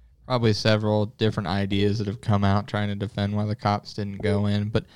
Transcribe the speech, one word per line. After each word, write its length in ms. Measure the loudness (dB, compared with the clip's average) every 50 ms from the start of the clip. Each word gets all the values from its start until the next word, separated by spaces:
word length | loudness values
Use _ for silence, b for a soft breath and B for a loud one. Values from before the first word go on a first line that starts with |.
| _ _ _ _ -6
probably 260 | -2 -2 2 4 2
several 540 | 2 4 4 2 4 4 2 2 2 2 0
different 420 | -2 -2 0 0 0 0 0 -2 -2
ideas 500 | -2 -2 0 0 2 2 2 2 2 0
that 80 | -2
have 140 | -4 -6 -6
come 240 | -2 0 0 2 4
out 220 | 2 2 2 0
trying 220 | -2 -4 -4 -4 -4
to 60 | -4
defend 400 | -6 -6 -6 -4 -4 -2 -2 -2
why 80 | -2 -2
the 100 | -2 -4
cops 360 | -2 0 0 0 0 -4 -8 -8
didn't 280 | -8 -8 -8 -8 -4
go 240 | -2 0 0 0 0
in, 220 | 0 0 0 -2 -2
but 140 | -2 -4 -4 b b